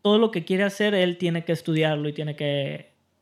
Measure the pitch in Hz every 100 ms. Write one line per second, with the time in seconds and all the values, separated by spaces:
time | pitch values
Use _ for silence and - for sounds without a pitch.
0 | 208 214 226 196 160 190 202 196 214 202
1 | 180 175 175 165 165 165 - 156 156 151
2 | 147 147 151 147 147 143 139 151 - _
3 | _ _